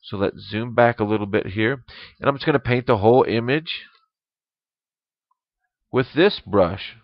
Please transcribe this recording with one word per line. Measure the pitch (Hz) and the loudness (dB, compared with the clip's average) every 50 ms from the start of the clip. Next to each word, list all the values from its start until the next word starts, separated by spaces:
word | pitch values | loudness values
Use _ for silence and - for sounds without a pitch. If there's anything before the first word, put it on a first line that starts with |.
So | _ - - 98 | _ -10 -6 -2
let's | 98 92 - - 98 95 | -2 -2 -4 -6 -16 -8
zoom | 101 104 117 123 117 | -6 -6 -6 -2 2
back | 117 120 117 117 - | 2 4 4 4 0
a | 110 | -2
little | 104 107 107 104 | -2 0 -2 -2
bit | 101 98 104 - - | -2 -2 -2 -2 -2
here. | 92 104 110 113 135 135 _ - - - - - _ _ | -4 -2 -2 -2 -2 -4 _ -20 -20 -20 -20 -20 _ _
And | - 123 | -4 -4
I'm | 143 | -2
just | 139 - | -2 -2
gonna | - 151 139 | -2 -2 -2
paint | - 117 123 123 123 - | 0 0 -2 -2 0 0
the | 123 104 | 0 2
whole | 95 110 120 131 - | 4 4 6 6 4
image | - 95 113 117 120 135 156 160 - - - - - _ _ _ _ _ _ _ _ _ _ _ _ _ _ _ _ _ _ _ _ _ _ _ _ _ _ _ _ _ _ _ _ _ _ _ _ _ _ _ _ | 2 0 -2 -2 -2 -2 -4 -4 -8 -12 -14 -14 -20 _ _ _ _ _ _ _ _ _ _ _ _ _ _ _ _ _ _ _ _ _ _ _ _ _ _ _ _ _ _ _ _ _ _ _ _ _ _ _ _
with | - 123 127 - - | -2 -2 -2 -2 2
this | 135 170 208 202 - | 4 4 4 2 0
brush. | - - 92 101 92 87 92 98 - - - - | -12 -2 2 2 2 2 0 -6 -12 -14 -16 -20